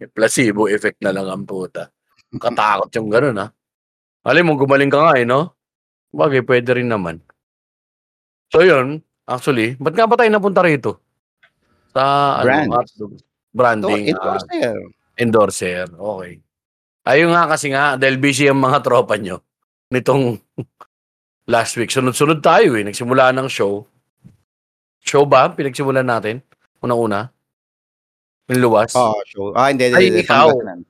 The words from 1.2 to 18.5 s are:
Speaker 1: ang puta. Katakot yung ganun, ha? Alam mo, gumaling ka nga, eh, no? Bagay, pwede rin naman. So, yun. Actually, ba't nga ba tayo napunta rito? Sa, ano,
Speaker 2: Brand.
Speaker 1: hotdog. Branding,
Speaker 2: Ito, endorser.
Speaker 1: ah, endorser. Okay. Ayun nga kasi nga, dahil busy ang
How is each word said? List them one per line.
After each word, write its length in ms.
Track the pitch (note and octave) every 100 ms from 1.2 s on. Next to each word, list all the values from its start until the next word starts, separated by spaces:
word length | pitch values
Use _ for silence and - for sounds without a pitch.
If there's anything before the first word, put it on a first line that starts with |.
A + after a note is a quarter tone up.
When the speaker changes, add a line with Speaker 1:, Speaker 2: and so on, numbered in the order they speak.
| F#2+
Speaker 1:
ang 160 | F#2+
puta. 460 | F#2+ G2 F2+ E2 F2 _ _ _ _
Katakot 640 | G2+ G#2+ A#2 G#2+ G2+ G2+
yung 160 | A#2 A2
ganun, 300 | G#2 C#3+ G#2
ha? 100 | G#2 _ _ _ _ _ _ _
Alam 220 | - D3 E3+
mo, 80 | C#3+
gumaling 340 | C3+ C#3 C#3
ka 100 | C#3+
nga, 140 | D#3+ C3+
eh, 80 |
no? 320 | A#2+ C3 E3+ _ _ _ _ _ _
Bagay, 320 | D3 D3+ C3
pwede 320 | A#2+ B2 A#2+ B2
rin 120 | B2
naman. 360 | A2 E2+ E2 _ _ _ _ _ _ _ _ _ _ _ _ -
So, 120 | D#3
yun. 380 | F#3 C#3+ B2+ D#3 _ _ -
Actually, 480 | B2 D3+ B2 A2+ C3
ba't 160 | D3 D#3+
nga 80 |
ba 120 | A3+ A#3+
tayo 120 | A3+
napunta 320 | G#3+ G3 F#3+
rito? 400 | F3+ C#3+ A2+ F#2+ _ _ _ _ _ _ _ _ _
Sa, 140 | C3+ C3+ C#3+ C#3+ C#3
ano, 80 | B2+
Speaker 2:
Brand. 240 | C#3+ D3
Speaker 1:
hotdog. 420 | A#2+ A#2 - G#2 - _ _ _
Branding, 520 | A2 A#2+ A2 G#2 G#2 G#2
Speaker 2:
Ito, 100 | -
endorser. 540 | - - - F4 B2
Speaker 1:
ah, 140 | G#2 F2+ _ _ -
endorser. 680 | A#2+ A2 G2 - F#2 F2+ F2+
Okay. 440 | E2+ G#2 F#2+ F2+ F2 _ _ _ _ _ _
Ayun 280 | - C#3 E3+
nga 120 | E3+ D#3+
kasi 200 | D#3 D3
nga, 260 | C3+ D3 C3
dahil 200 | C3+ C3
busy 300 | C#3+ C3
ang 120 | C#3